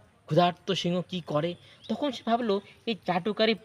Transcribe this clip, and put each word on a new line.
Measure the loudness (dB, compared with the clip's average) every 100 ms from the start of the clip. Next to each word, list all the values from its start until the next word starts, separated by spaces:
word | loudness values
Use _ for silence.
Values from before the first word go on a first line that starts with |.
| -20 _ 0
ক্ষুধার্ত | 4 4 2 -4
সিংহ | -2 -2 -2
কি | -4 -8
করে? | -4 -2 -2 -6 -14 -14 -8
তখন | -4 -4
সে | -4 -2
ভাবলো, | 0 0 -2 -4 -10 -6
"এই | -4 -2
চাটুকারি | -2 0 0 2 0